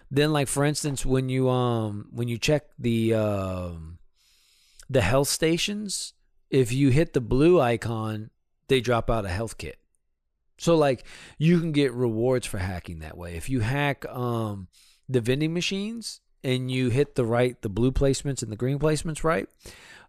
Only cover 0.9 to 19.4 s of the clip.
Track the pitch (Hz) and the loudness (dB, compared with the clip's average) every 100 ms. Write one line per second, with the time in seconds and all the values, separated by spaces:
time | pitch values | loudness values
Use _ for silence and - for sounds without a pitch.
0.9 | 135 131 131 131 131 127 127 123 117 110 | -2 0 2 2 0 2 2 2 0 -2
1.9 | 101 - 120 120 117 - 147 - - 120 | -6 -8 -6 -6 -2 0 0 -2 -6 0
2.9 | 117 113 110 107 101 95 92 90 85 80 | 2 2 2 0 -2 -4 -6 -8 -10 -14
3.9 | 87 - _ _ _ _ _ _ - - | -18 -20 _ _ _ _ _ _ -20 -2
4.9 | 131 92 135 143 - 160 170 - 208 208 | 0 2 2 2 0 0 0 -2 -4 -6
5.9 | - - - _ _ _ 139 117 131 143 | -8 -10 -16 _ _ _ 2 2 4 4
6.9 | 135 175 143 110 127 165 180 120 113 113 | 4 2 -2 0 4 6 6 4 0 -2
7.9 | 113 110 107 110 _ _ _ - 131 117 | -4 -4 -6 -10 _ _ _ 0 2 2
8.9 | 117 123 113 98 95 113 - 71 - _ | 0 2 -2 -2 -4 -6 -8 -14 -14 _
9.9 | _ _ _ _ _ _ - 170 165 143 | _ _ _ _ _ _ -4 2 4 4
10.9 | 120 - - - - 160 175 165 143 135 | 0 -6 -20 -16 0 4 4 4 2 2
11.9 | 120 120 110 127 127 - 101 92 87 - | 2 0 2 2 0 -2 -4 -6 -6 -10
12.9 | 82 78 82 87 82 110 131 110 143 143 | -12 -14 -14 -12 -10 -4 -2 0 0 -2
13.9 | 135 - 131 123 117 110 98 92 _ _ | -4 -8 -6 -4 -2 -4 -6 -12 _ _
14.9 | _ - 127 113 139 156 175 - 196 208 | _ -2 0 0 0 -2 -2 -4 -4 -6
15.9 | 233 - - _ _ 135 127 127 131 127 | -10 -14 -16 _ _ -4 -2 -2 -2 0
16.9 | 127 143 - 113 120 127 123 107 95 127 | 0 0 0 0 2 0 -2 -6 0 0
17.9 | 131 139 131 143 131 113 107 123 143 151 | 2 2 0 -4 -6 -8 -4 -4 0 0
18.9 | 151 165 151 160 165 | 0 -4 -4 -2 -2